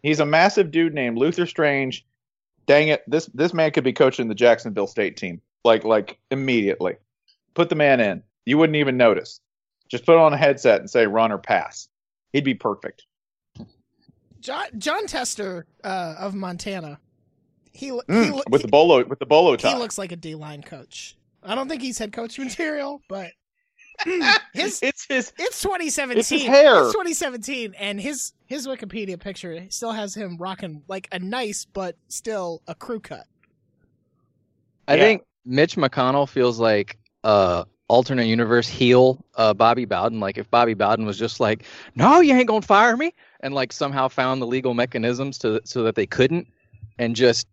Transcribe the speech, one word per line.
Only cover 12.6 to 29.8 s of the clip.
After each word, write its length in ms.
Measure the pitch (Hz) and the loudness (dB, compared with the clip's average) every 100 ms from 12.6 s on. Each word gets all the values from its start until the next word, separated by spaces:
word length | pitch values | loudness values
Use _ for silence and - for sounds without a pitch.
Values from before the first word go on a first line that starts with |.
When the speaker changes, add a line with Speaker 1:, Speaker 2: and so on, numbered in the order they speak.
| 113 98 - _ _ _ _ _ _ - 220 _ _ _ _ _ _ _ | -4 -6 -10 _ _ _ _ _ _ -20 -20 _ _ _ _ _ _ _
Speaker 2:
John, 240 | - 294 403 226 | -12 -10 -10 -8
John 260 | 302 359 | -4 -4
Tester, 600 | 415 277 247 - 196 180 - _ | -4 -8 -8 -8 -10 -10 -16 _
uh, 320 | 196 185 170 160 | -10 -8 -8 -10
of 160 | 196 | -10
Montana. 680 | 196 185 175 214 190 156 143 _ _ _ _ _ _ _ | -10 -10 -10 -10 -10 -12 -18 _ _ _ _ _ _ _
He 180 | _ 269 | _ -10
lo-, 100 | 247 - | -10 -2
Speaker 1:
Mm, 160 | 208 | 2
Speaker 2:
he 60 | 220 | 2
lo-, 100 | 269 - | -2 0
Speaker 1:
with 120 | 139 | 0
Speaker 2:
he 40 | |
Speaker 1:
the 60 | 117 | 4
bolo, 340 | 143 170 139 | 4 6 4
with 140 | - 135 | 2 -8
the 80 | 120 | 2
bolo 280 | 151 185 | 4 4
tie. 140 | - 117 | 2 0
Speaker 2:
he 20 | |
looks 240 | 247 226 - | -2 -6 -10
like 120 | 190 | -12
a 40 | |
D-line 480 | 170 160 156 151 147 | -14 -14 -14 -16 -18
coach. 520 | - - - - - _ _ _ | -18 -20 -20 -20 -20 _ _ _
I 100 | - | -8
don't 160 | 233 269 | -8 -6
think 140 | 311 | -8
he's 160 | 262 233 | -8 -8
head 120 | 214 | -10
coach 280 | 226 233 - | -10 -12 -10
<laughs> 80 | 262 | -10
material, 560 | - 320 294 277 285 _ | -6 -6 -6 -8 -12 _
but 220 | 190 170 _ _ _ _ _ _ - | -14 -14 _ _ _ _ _ _ -10
Speaker 1:
<laughs> 40 | 330 359 320 440 - | -6 -2 0 0 -2
Speaker 2:
his, 280 | 208 392 - | -6 -6 -4
Speaker 1:
It's 240 | 269 - - | -6 -6 -6
his, 240 | 269 220 - | -6 -6 -8
Speaker 2:
it's 240 | 359 - | -8 -6
twenty 300 | 392 370 320 | -6 -6 -6
seventeen. 280 | - 269 233 | -6 -2 -2
Speaker 1:
it's 80 | 226 | -2
his 120 | 294 | -2
hair. 440 | 247 277 302 202 | 4 8 8 8
Speaker 2:
It's 80 | 123 | 4
twenty 180 | 427 349 | 0 -4
seventeen, 640 | 320 294 247 214 269 220 190 | -4 -6 -8 -10 -10 -10 -10
and 240 | 202 202 | -8 -8
his, 320 | 208 269 - _ _ | -8 -10 -12 _ _
his 180 | 269 | -12
Wikipedia 540 | 262 262 208 220 196 175 | -10 -12 -12 -10 -10 -10
picture 480 | 202 185 180 165 185 | -14 -14 -14 -14 -14
still 220 | - | -10